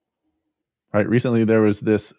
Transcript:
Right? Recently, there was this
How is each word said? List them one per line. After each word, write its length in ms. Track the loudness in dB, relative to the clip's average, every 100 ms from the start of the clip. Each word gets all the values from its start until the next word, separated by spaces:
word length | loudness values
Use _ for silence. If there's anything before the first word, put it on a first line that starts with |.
| _ _ _ _ _ _ _ _ _
Right? 140 | -4 0
Recently, 360 | 0 0 0
there 180 | 2 2
was 180 | 2 0
this 340 | -2 -2 -4